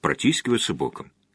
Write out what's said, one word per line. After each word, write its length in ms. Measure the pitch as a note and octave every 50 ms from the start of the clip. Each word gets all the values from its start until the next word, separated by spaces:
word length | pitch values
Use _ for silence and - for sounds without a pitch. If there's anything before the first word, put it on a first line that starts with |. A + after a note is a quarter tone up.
протискиваться 720 | - D3+ C3+ - - - - - - B2+ A#2+ A2 - - -
боком. 400 | - C2+ - - - - - _ _ _ _